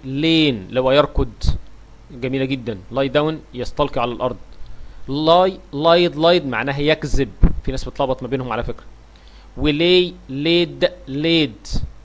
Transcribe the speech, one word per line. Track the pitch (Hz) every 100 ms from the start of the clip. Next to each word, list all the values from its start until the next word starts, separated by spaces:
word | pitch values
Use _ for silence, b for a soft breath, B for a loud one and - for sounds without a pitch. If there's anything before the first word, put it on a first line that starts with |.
لين | 131 135 160 160 151 113 92
اللي | 120
هو | 131
يركض، | 139 139 - 120 - - - - - - - -
جميلة | 127 127 135
جدًا. | 135 135 117 98 92
لاي | 123 135
داون | 143 151 156 -
يستلقي | 123 117 - 143 135
على | 117
الأرض. | 120 127 - - - - b b b b
لاي، | 139 156 170 190 190 -
لايد، | 139 160 175 175 143
لايد | 165 180 143
معناها | 113 131 139
يكذب، | 147 156 147 120 120 - - -
في | -
ناس | 131
بتلخبط | 127 - 135 127
ما | 123
بينهم | 131 127
على | 113
فكرة. | 117 - - - - b b b b -
ولاي، | 147 147 170 180 180 - -
ليد، | 135 156 170 165 139 175 - -
ليد | 139 160 165 143 107 - - - -